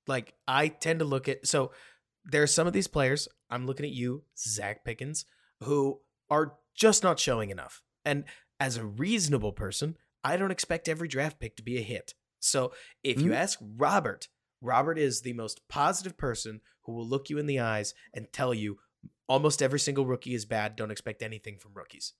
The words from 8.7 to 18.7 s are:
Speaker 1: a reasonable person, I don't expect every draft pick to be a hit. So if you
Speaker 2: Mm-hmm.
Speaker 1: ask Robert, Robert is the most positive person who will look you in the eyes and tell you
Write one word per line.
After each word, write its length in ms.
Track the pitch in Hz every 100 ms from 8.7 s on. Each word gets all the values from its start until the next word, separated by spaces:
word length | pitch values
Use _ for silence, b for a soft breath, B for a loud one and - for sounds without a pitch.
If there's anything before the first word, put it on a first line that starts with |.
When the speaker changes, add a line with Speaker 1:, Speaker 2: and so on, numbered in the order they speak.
| 117
Speaker 1:
a 80 |
reasonable 680 | 110 104 175 226 160 139 104
person, 440 | - 101 - 151 160 _ _
I 140 | 135 180
don't 140 | 196
expect 360 | 185 - 165 170
every 200 | 156 165
draft 320 | 135 151 -
pick 160 | 113 -
to 60 |
be 140 | 113 123
a 40 |
hit. 320 | 107 113 - - _ _
So 320 | - 139 127 B B B
if 160 | 139 120
you 80 | 165
Speaker 2:
Mm-hmm. 20 |
Speaker 1:
ask 240 | 131 190 -
Robert, 680 | 104 113 143 196 131 92 - _ _ _
Robert 380 | 123 120 147 160
is 240 | 143 117
the 100 | 127
most 340 | 120 110 - _
positive 480 | 143 147 180 185 -
person 440 | 143 113 113 107 - _
who 100 | -
will 140 | 117 117
look 220 | 135 135
you 80 | 147
in 80 | 147
the 120 | 135
eyes 340 | 117 107 104 b b
and 180 | - 110
tell 220 | - 131
you 240 | 117 104